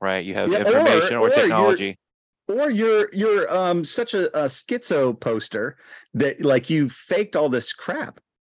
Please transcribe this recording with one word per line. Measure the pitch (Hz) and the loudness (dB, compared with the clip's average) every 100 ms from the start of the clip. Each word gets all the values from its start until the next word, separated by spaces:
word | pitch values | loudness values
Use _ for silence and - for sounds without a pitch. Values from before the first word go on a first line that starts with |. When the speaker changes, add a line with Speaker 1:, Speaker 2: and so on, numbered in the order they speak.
Speaker 1:
right? | 98 92 | -4 -4
You | 90 | -4
have | 95 98 | -4 0
Speaker 2:
Yeah, | 190 | 0
or, | - | 2
Speaker 1:
information | 254 320 - - - | 4 4 4 2 0
or | |
Speaker 2:
or | - | 2
you're, | |
Speaker 1:
technology. | 571 440 110 131 120 98 98 _ _ _ _ - | 4 2 4 4 2 -2 -8 _ _ _ _ -6
Speaker 2:
or | 214 294 | -2 0
you're, | 214 226 214 208 | 0 2 2 0
you're, | 196 220 208 160 | 0 2 2 2
um, | 180 185 175 | 0 0 0
such | 156 - 233 | -2 -4 -4
a, | 202 175 156 | -2 -2 -2
a | 143 | -2
schizo | - - 240 - 160 127 110 | -4 -6 -8 -2 0 0 0
poster | 123 113 - 107 120 - - - - | -4 -4 -4 -6 -6 -10 -20 -20 -8
that, | - 139 - | -2 -2 0
like, | 147 131 127 | 2 2 2
you | 160 139 | 0 0
faked | - - 185 208 156 | -4 -4 -2 -2 0
all | 151 | 0
this | 123 - | 0 -4
crap. | - - 269 - - _ _ | -10 -8 -8 -10 -14 _ _